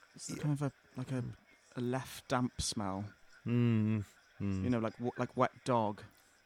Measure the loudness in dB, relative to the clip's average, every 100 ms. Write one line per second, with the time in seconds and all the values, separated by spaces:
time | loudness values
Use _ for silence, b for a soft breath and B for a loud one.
0 | -20 -16 -10 -4 0 0 -2 -6 _ -10
1 | -4 -4 -4 -8 _ -20 -14 -4 -2 -2
2 | -4 -10 -2 2 2 0 -4 -2 -4 -4
3 | -6 -10 -20 -10 0 4 6 4 4 2
4 | -2 -12 _ -6 -2 0 2 2 0 -2
5 | -4 -2 -4 0 0 0 0 2 2 -2
6 | -10 -20 _ _